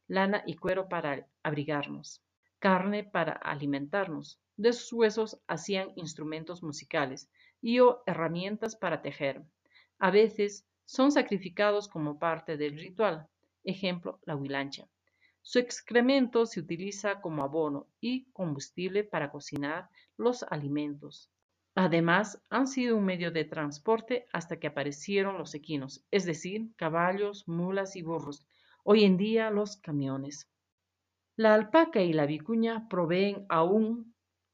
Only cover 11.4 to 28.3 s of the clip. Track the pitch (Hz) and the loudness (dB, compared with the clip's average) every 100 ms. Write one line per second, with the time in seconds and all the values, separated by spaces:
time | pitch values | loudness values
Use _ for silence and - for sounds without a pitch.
11.4 | 180 196 208 208 202 170 151 147 170 160 | -4 0 2 2 -2 -4 -4 -2 -2 -2
12.4 | - 147 147 147 185 180 208 160 156 _ | -4 -4 -4 -6 -8 0 0 0 -8 _
13.4 | _ _ - 185 190 175 185 - - 147 | _ _ -8 -4 -4 -4 -6 -10 -8 -6
14.4 | 135 139 139 - - _ _ _ _ _ | -4 -4 -4 -8 -18 _ _ _ _ _
15.4 | - 247 247 - - 240 247 277 247 233 | -2 0 0 -4 -2 2 4 4 2 2
16.4 | 226 190 156 170 196 202 208 196 180 151 | 0 -2 -6 -6 -8 -6 -4 -4 -4 -4
17.4 | 139 160 151 143 - _ 233 254 - - | -2 0 -2 -2 -8 _ -6 -6 -6 -8
18.4 | 175 139 - - 185 196 208 165 147 147 | -6 -6 -8 -8 -4 -2 -2 -4 -4 -6
19.4 | - 147 143 165 190 _ _ - 233 247 | -10 -6 -6 -6 -10 _ _ -4 -2 -2
20.4 | - 156 143 147 147 143 147 - - _ | -4 -6 -4 -4 -4 -8 -14 -20 -20 _
21.4 | _ _ _ - 185 165 165 185 214 - | _ _ _ 0 2 4 4 4 2 -6
22.4 | _ 220 269 269 247 220 190 180 175 160 | _ -2 0 0 0 2 2 0 -2 -2
23.4 | 156 160 147 147 - 220 226 247 - 160 | -4 -4 -4 -4 0 0 0 -6 -4 -6
24.4 | 156 165 151 147 143 143 - 196 196 190 | -6 -6 -4 -4 -4 -6 -2 0 0 -2
25.4 | 156 151 151 143 135 - _ 196 175 151 | -8 -10 -6 -6 -6 -12 _ -2 0 -4
26.4 | 180 214 226 - 165 165 175 196 202 202 | -6 -6 -8 -6 -2 2 2 2 -2 -4
27.4 | - 170 180 196 190 190 160 165 143 | -6 -4 -2 -2 -4 -6 -6 -6 -6